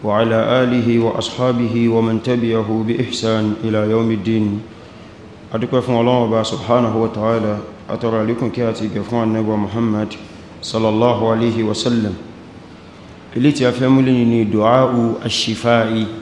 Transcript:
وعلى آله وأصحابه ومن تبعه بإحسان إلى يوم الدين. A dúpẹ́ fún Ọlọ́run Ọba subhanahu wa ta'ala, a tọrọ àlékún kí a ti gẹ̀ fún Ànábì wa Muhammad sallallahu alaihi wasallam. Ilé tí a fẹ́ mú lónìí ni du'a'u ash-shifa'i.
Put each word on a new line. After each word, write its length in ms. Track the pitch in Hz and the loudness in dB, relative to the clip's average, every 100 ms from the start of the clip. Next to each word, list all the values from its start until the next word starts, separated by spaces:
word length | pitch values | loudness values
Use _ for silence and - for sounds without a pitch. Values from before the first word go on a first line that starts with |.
وعلى 320 | 107 104 117 110 107 123 | 0 0 2 2 2 2
آله 240 | 127 123 113 117 | 2 2 2 2
وأصحابه 760 | 113 117 117 - 127 120 120 113 117 | 2 -2 -6 -2 0 0 0 2 2
ومن 260 | 113 113 110 | 2 2 0
تبعه 460 | 117 123 117 113 107 110 110 | 0 0 0 0 0 -2 0
بإحسان 680 | 117 117 - 113 110 107 104 | -2 -2 -2 0 0 0 -2
إلى 160 | 113 110 107 | -2 0 0
يوم 180 | 110 113 | 2 0
الدين. 340 | 110 98 113 107 104 107 - - - - - - - - | 0 0 0 0 -2 -8 -20 -20 -20 -20 -20 -20 -20 -10
A 40 | 117 | -6
dúpẹ́ 240 | 120 131 | -2 -2
fún 140 | 113 120 | 0 2
Ọlọ́run 280 | 120 127 117 | 4 2 2
Ọba 140 | 113 | 0
subhanahu 580 | 107 87 90 123 117 110 | -2 -6 0 2 2 0
wa 60 | 113 | -2
ta'ala, 500 | 110 110 117 107 104 - - - | -2 -2 0 -2 -4 -8 -16 -10
a 60 | 110 | -6
tọrọ 240 | 117 113 107 | -2 0 -2
àlékún 260 | 117 120 | -2 -4
kí 100 | 110 | -2
a 100 | 117 | -4
ti 140 | 110 107 | -2 -4
gẹ̀ 140 | 98 | -4
fún 180 | 101 117 | -4 -2
Ànábì 260 | 113 110 110 | 0 0 0
wa 80 | 107 | -2
Muhammad 500 | 101 107 117 107 107 - - - - - | -2 -2 0 0 -4 -8 -16 -20 -20 -16
sallallahu 680 | - 113 110 107 120 110 113 | -8 -2 0 2 2 2 0
alaihi 320 | 113 117 113 | 2 0 0
wasallam. 500 | 110 107 127 120 107 90 - - - - - - - - - - - 117 | -2 -2 0 0 0 -4 -12 -20 -20 -20 -20 -20 -20 -20 -20 -20 -12 0
Ilé 160 | 135 | 2
tí 140 | 143 123 | 4 0
a 60 | |
fẹ́ 180 | 123 131 | 2 4
mú 120 | 135 | 4
lónìí 240 | 131 127 117 | 4 4 4
ni 200 | 117 107 | 2 2
du'a'u 720 | 107 107 127 131 123 117 113 120 | 2 4 4 4 2 0 -2 -4
ash-shifa'i. 800 | - - 110 120 117 110 110 107 - | -4 -4 -2 2 2 2 0 -4 -6